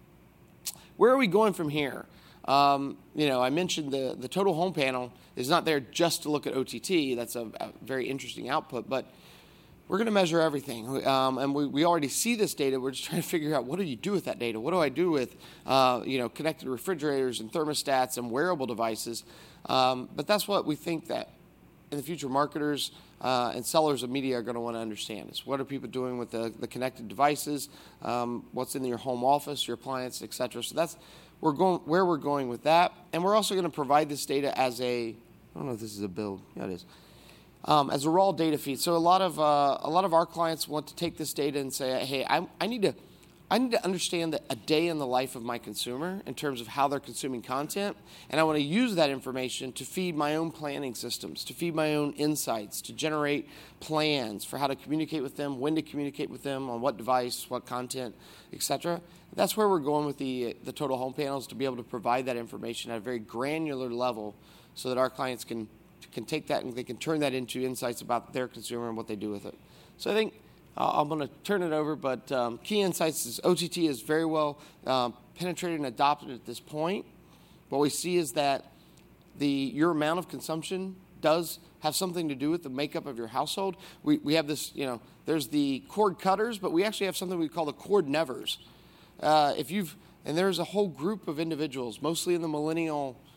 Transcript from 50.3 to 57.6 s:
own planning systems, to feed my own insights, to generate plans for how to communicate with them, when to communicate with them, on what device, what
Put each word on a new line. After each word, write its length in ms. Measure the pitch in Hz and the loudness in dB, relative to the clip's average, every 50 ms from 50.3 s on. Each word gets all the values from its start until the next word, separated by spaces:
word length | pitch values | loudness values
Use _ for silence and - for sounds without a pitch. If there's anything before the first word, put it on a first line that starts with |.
| 156 | 0
own 160 | 160 165 165 | 0 -2 -2
planning 460 | - 160 151 143 139 143 143 127 110 | -4 -6 -8 -6 -6 -4 -6 -6 -6
systems, 480 | - - 120 - - - 82 - - - | -8 -6 -6 -6 -8 -8 -10 -10 -10 -10
to 100 | - - | -12 -8
feed 180 | - 175 170 | -4 -4 -2
my 220 | 151 156 156 151 151 | 0 0 2 2 2
own 200 | 147 147 143 - | 0 0 -2 -2
insights, 640 | - 147 151 151 143 - 135 113 110 104 - - - | 0 0 0 0 0 -2 -2 -2 -4 -4 -8 -10 -10
to 100 | - - | -10 -10
generate 560 | 117 113 143 156 156 151 147 143 147 - - - - - - - - - | -6 -4 -2 -2 0 0 0 0 0 -2 -4 -8 -14 -20 -20 -20 -18 -14
plans 640 | - - 156 151 156 151 147 135 117 110 104 98 - | -6 -2 0 2 4 4 2 2 0 -4 -6 -8 -8
for 140 | - - 135 | -8 -2 -2
how 80 | 143 | 0
to 80 | 135 135 | -2 -2
communicate 480 | - - 131 151 160 156 - 160 151 | -4 -4 -2 -2 -2 0 -2 -2 -4
with 140 | 127 131 - | -4 -4 -4
them, 240 | - 143 143 139 120 | -4 -4 -4 -4 -2
when 160 | 135 156 160 | -2 0 0
to 60 | 156 | 0
communicate 480 | 147 - - 147 143 139 139 156 143 - | -2 -2 -4 -4 -4 -4 -4 -6 -6 -6
with 120 | 123 123 | -8 -8
them, 260 | - 139 135 135 135 127 | -6 -6 -4 -4 -4 -4
on 120 | 117 117 | -4 -2
what 160 | 120 139 113 | -2 -2 -2
device, 500 | 92 110 127 127 127 123 123 - - - - | -2 0 0 2 2 2 -2 -4 -8 -6 -6
what 160 | 127 120 | -6 -8